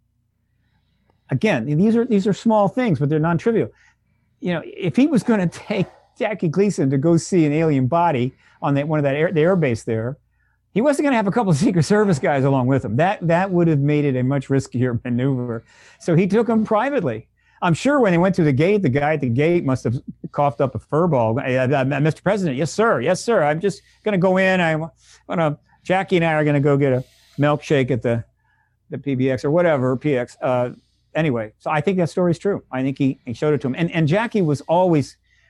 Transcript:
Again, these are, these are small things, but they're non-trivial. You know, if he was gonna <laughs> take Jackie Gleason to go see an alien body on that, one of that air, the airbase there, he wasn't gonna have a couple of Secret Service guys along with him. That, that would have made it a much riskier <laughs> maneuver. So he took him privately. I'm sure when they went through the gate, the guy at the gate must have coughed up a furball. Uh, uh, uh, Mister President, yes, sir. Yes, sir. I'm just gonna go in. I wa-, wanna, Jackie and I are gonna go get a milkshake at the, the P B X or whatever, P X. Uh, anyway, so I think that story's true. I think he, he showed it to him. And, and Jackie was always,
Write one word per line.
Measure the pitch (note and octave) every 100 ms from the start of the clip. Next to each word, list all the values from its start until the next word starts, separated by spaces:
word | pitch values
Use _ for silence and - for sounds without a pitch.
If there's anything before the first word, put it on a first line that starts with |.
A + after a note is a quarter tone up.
| _ _ _ _ _ _ _ _ _ _ _ _ _
Again, | C3+ A3 C#3 C3+
these | D3+ A3
are, | A#3
these | B3 G3+ G3+
are |
small | - A3+ G#3+ G3
things, | C4 B3 C3
but | C#3+
they're | D#3
non-trivial. | D#3+ E3+ A#3 G#3+ A2+ - _ _ _ _ _ _
You | F#3
know, | E3+
if | - - F3+ A#3
he | D4+
was | B3
gonna | - A3 F3
<laughs> |
take | - - G#3 - - _ _
Jackie | A3 G#3+ E3+
Gleason | F3+ G#3 F3+ C#3
to | C#3
go | E3 E3
see | - F#3
an | D3+
alien | D3+ D#3+ C#3 B2+
body | E3 E3+ C3 B2+ - _ _
on | D#3+
that, | C#3 D3+
one | D#3
of |
that | C#3
air, | C#3+ E3
the | D#3
airbase | E3 F#3+ C#3+ A2+
there, | - A2 A#2 D3+ _ _ _ _ _
he | F#3+
wasn't | C#4+ C#4
gonna | C#4+ A#3
have | G3+
a |
couple | A3+ G3
of | C#3
Secret | G3+ F3
Service | - G#3 G3+ D#3
guys | F3 C#3
along | C#3 C3+ B2
with | C3+
him. | G#2+ A#2+
That, | F3+ G#3 E3+
that | E3+ G3
would | F3 E3
have | C#3+
made | C#3+ D3
it | C#3+ B2+
a |
much | B2+ C#3 -
riskier | C3+ C3 A#2+ B2+ A#2
<laughs> |
maneuver. | B2+ A#2+ C3+ C3 B2 A2+ - - - _
So | F#3
he | E3 F#3+
took | G#3+ A#3
him | A3
privately. | G#3+ G#3+ C4+ C#4 D3 A2 - _ _ _
I'm | F#3
sure | D3+ C4 D4
when | G#3+
they | E3+
went | F#3+ F#3
through | D3+
the |
gate, | C3 F3 G#3+
the | D#3+
guy | C3+ D3
at | D#3
the | C3
gate | A#2 D#3+ F3
must | C#3 B2+
have | B2 B2+ - - E3
coughed | - C#3+ -
up | C3+
a | -
furball. | - D3 F3 C3+ A2 A#2
Uh, | C3 B2+ B2+
uh, | C#3+ C3 C#3
uh, |
Mister | D3+ -
President, | F3+ G#3 F3 B2+
yes, | D#3+
sir. | - A3+ D3
Yes, | B2+ F#3
sir. | - G#3+
I'm | D3 D#3
just | G3+ - _ _
gonna | G#3+ G3
go | F#3 F#3
in. | F#3+ F#3
I | E3 D#3
wa-, | D#3+ - _ - -
wanna, | F#3 D#3 D3+ _ _
Jackie | - F#3 F#3 F3+
and |
I | E3
are | D#3
gonna | D3+ D3
go | D3 C#3
get | C#3+
a | B2+ - _ _ -
milkshake | D3 D3 - C#3+ B2+
at | A2+
the, | B2 A#2 - _ _ _ _ _ _
the | C3
P | C#3+
B | B2+ C3
X | C3
or | D3
whatever, | E3+ F3 C#3+ C3 C3
P | D3+ B2
X. | A#2 -
Uh, | C#3 B2+ B2 - _ _ _
anyway, | D3+ D#3+ A#2 A2 -
so | E3
I | D#3
think | G3 F#3
that | D#3+
story's | - F3 D#3+
true. | G3+ F#3 -
I | C3
think | C3+ C3+
he, | C3+ -
he | -
showed | A#2 D3+
it | D3
to | B2+
him. | B2+
And, | E3+
and | E3+ D3+
Jackie | G3 A#3 A3
was | D#3 C#3+
always, | - E3+ F#3 D#3 - - _ _